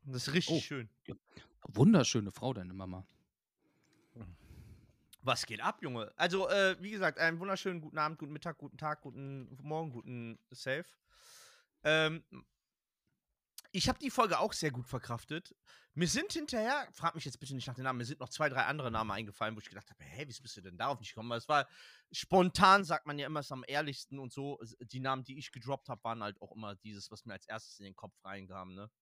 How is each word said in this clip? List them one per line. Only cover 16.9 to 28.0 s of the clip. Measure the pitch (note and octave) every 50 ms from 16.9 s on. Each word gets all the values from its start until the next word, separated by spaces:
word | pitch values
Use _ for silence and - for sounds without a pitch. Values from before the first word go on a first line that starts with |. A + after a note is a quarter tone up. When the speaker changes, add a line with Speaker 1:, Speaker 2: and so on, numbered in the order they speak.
| -
Speaker 1:
frag | - - E3+ -
mich | D#3+ C3+
jetzt | C#3 B2+ -
bitte | - C3 C#3
nicht | C3 A#2+
nach | - B2
den | B2+ C3
Namen, | C3 C3 A#2+
mir | A#2+
sind | A#2 D3+ -
noch | B2 A#2+
zwei, | - - D#3 D3
drei | C3 C3 A#2+
andere | - C#3 D3+ C3 B2 A2+
Namen | A2 A2 G#2+
eingefallen, | G2 G#2 A2+ G#2 G2+ - A2+ G#2+ A2
wo | G#2+
ich | - -
gedacht | - - - -
hab, | - _
"Hä, | D2 C#2 C#2+ A2+ D3+ C#3+
wie | A#2 -
bist | - A#2 -
du | -
denn | F2 F#2+ F2+ F2
darauf | A2 C3+ C#3+ -
nicht | G#2+ -
gekommen?" | - - A2 A#2+
Weil | A#2+ A#2
es | - -
war | D3+ D3 C3 - - - - - - - _ _ -
spontan, | - - - E3+ F#3+ F3+ F#3 - - G3 G#3 G3 G3+ G3
sagt | D#3 E3 D3 -
man | D3+ C#3+ D3
ja | C#3+
immer, | C3+ D#3 D3+
ist | C#3 -
am | C3+ C3 B2
ehrlichsten | - C3+ C#3+ D#3 D3 C3+ - - _ - C#3
und | C3+ B2 -
so. | - C#3 C#3+ C#3+ - -
S-, | A2 A2 _
die | B2 A2+ - C3
Namen, | C3 C3+ C3 C3+ C3
die | - C3+ D3
ich | D3+ -
gedroppt | - C3 A2 B2 C#3 - _ -
hab, | B2+ G#2 _
waren | A#2+ A2+ A#2 G#2+
halt | G#2 G2+ _
auch | - - -
immer | A2 A2 G#2 G2+
dieses, | F#2 _ G#2+ G#2 G2+ G2+ -
was | A2 G#2+ -
mir | A#2 G2+
als | G2+ -
erstes | - A2 A2 - - - -
in | G2+
den | G2 F#2+
Kopf | -